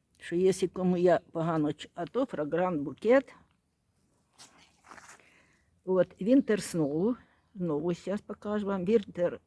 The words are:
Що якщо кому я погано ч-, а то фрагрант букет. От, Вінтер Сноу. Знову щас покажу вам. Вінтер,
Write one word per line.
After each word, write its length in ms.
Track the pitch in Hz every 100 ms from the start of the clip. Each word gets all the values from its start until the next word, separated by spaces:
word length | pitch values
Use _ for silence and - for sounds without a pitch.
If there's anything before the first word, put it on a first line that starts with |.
| _ _
Що 180 | - 170
якщо 340 | 190 196 175
кому 280 | 196 185 180
я 220 | 175 160 -
погано 420 | 165 160 160 151
ч-, 160 | 143 - -
а 100 | 151
то 200 | 240 277
фрагрант 560 | 143 147 165 180 147
букет. 540 | 143 127 214 262 262 - _ _ _ _ _ _ _ _ _ _ - _ _ _ - - - - - _ _ _ _ _ 185
От, 360 | 185 175 -
Вінтер 420 | 196 269 - 202
Сноу. 520 | - 175 143 156 208 247 - _ _ 196
Знову 380 | 175 147 170
щас 280 | 170 - 202
покажу 440 | - 202 208 208 196
вам. 200 | 196 175
Вінтер, 540 | 226 - - 175 123